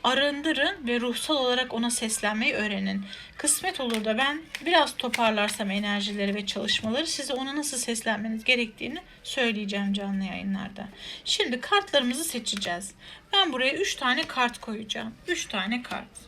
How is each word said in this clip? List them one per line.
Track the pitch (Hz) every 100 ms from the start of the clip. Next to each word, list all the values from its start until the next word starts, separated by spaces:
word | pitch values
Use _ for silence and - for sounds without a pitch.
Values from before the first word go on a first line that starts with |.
arındırın | 233 262 285 285 302 269 302 392 247
ve | 240
ruhsal | 247 233 - 302
olarak | 254 247 254
ona | 226 240
seslenmeyi | 240 220 220 208 214 262
öğrenin. | - 208 196 196 196 196 - - -
Kısmet | - - 381 339
olur | 254 226 214
da | 220
ben | 269 302 320 - 285
biraz | 339 285 -
toparlarsam | 247 - 226 214 208 - 202
enerjileri | 196 208 202 202 208 202 202
ve | 202
çalışmaları | 202 214 - 220 240 320
size | - 277
ona | 254 269 285
nasıl | 294 254
seslenmeniz | 240 233 226 208 220 220
gerektiğini | 220 247 226 - 233 320 359 -
söyleyeceğim | - - 240 208 202 202 202
canlı | 196 196 196
yayınlarda. | 190 180 190 196 196 - 196 - - - -
Şimdi | - 370 247
kartlarımızı | - 415 392 285 247 247
seçeceğiz. | 330 247 - 202 202 175 190 - - - -
Ben | 403 370
buraya | 254 262
üç | 302 392 -
tane | 254 247
kart | 320 - 247 240
koyacağım. | - 220 220 226 226 226 -
Üç | 349 -
tane | 208 190 240
kart. | 247 - - -